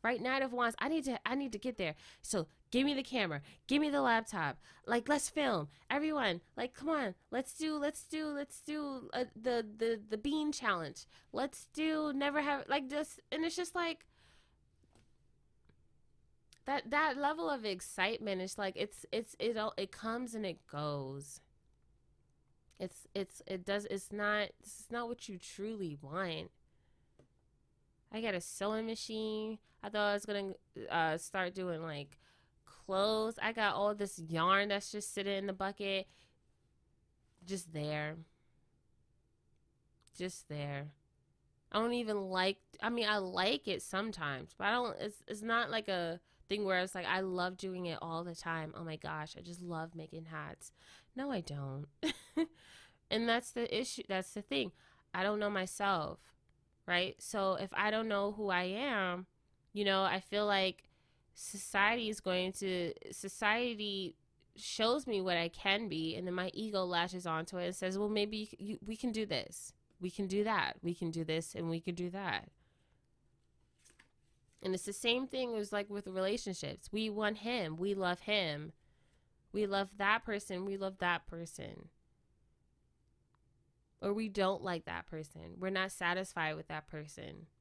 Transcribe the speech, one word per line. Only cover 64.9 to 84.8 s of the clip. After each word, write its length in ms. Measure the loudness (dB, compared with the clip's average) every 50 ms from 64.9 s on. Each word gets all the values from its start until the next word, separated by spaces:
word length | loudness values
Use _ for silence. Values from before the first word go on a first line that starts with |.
| 4 4 2
me 140 | 0 0 2
what 160 | 2 4 4
I 120 | 4 2 0
can 400 | -2 -2 2 2 2 2 2 0
be, 280 | -2 0 0 0 -2
and 100 | -2 -2
then 80 | -2 -2
my 160 | -2 -2 -2 -4
ego 280 | -4 -4 0 0 0
latches 440 | 0 2 2 2 2 2 -2 -4 -2
onto 320 | 0 0 0 -2 -2 -4 -2
it 80 | -2
and 100 | -2 -2
says, 220 | -2 -2 0 0 0
"Well, 100 | 0 2
maybe 280 | 4 2 2 2 0
you, 100 | -6 -6 -6 -10 -10
you, 200 | -8 -6 -6 -6 -6
we 120 | -8 -6
can 160 | -2 -2 0
do 140 | 0 0 0
this. 460 | 0 0 -2 -2 -4 -10 -12 -12 -14 -16 _ _ _ _ _
We 100 | -6 -6
can 160 | -2 -2 -2
do 160 | 0 2 2 2
that. 340 | 4 4 2 2 2 -2 -2
We 120 | -4 -4 -2
can 160 | 0 -2 -2
do 140 | 0 -2 -2
this, 300 | 0 0 0 -2 -2 -6
and 140 | -4 -2 0
we 120 | -2 -2
can 140 | -2 -4 -4
do 160 | -2 -4 -4
that." 380 | -4 -4 -2 0 0 -2 -2 -6 _ _ _ _ _ _ _ _ _ _ _ _ _ _ _ _ _ _ _ _ _ _ _ _ _ _ _ -20 -20 _ -20 _ _ _ _ _ _ _ _ _ _ _
And 120 | -2 -2 -2
it's 120 | 0 -2
the 60 | -6 -8
same 320 | 0 2 2 4 4 2
thing 280 | -2 -2 -2 -2 0 0
as, 160 | -2 -2 -2
like, 180 | -2 -2 -2 -2
with 160 | -6 -8 -6
relationships. 800 | -4 -2 0 2 2 2 0 -2 -4 -4 -4 -6 -8 -8 -8 -10 -4
We 200 | -2 0 0 0
want 280 | 0 2 0 0 0 0
him. 380 | -4 -2 -2 0 -2 -2 -2
We 180 | -2 0 0 0
love 260 | 2 2 0 0 0
him. 520 | 0 2 2 2 2 2 0 -4 -6 -10 -12 _ _ _ _ _ _ _ _ _ _ _ _ _ _ _
We 140 | 0 0 2
love 240 | 4 4 2 2 0 -2 2
that 260 | 4 4 4 4 4
person. 400 | -2 -2 -2 -2 -4 -4 -4 -2
We 140 | -2 -2 -2
love 200 | -2 -4 -2 2
that 280 | 2 4 4 2 0
person. 640 | -6 -8 -8 -8 -10 -10 -12 -12 -10 -12 -14 -16 -18 _ _ _ _ _ _ _ _ _ _ _ _ _ _ _ _ _ _ _ _ _ _ _ _ _ _ _ _ _ _ _ _ _ _ _ _ _ _ _ _ _ _
Or 120 | 0 0
we 160 | 2 2 0 -2
don't 340 | 2 4 4 4 4 2
like 220 | -2 -2 -2 -4